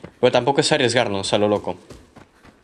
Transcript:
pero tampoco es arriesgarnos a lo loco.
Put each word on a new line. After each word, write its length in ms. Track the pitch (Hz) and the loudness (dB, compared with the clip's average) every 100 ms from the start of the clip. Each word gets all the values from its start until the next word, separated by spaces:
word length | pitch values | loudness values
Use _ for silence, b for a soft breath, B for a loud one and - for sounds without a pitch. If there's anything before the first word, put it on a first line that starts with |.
| - - | -20 -2
pero 120 | 123 | 0
tampoco 300 | 127 123 143 | 2 0 0
es 100 | - | 0
arriesgarnos 600 | 147 120 120 107 98 95 | 2 2 2 0 -2 -2
a 40 | 107 | 0
lo 100 | 104 | 0
loco. 280 | 101 95 87 - - - - - _ - _ | 0 -4 -12 -14 -20 -20 -20 -20 _ -20 _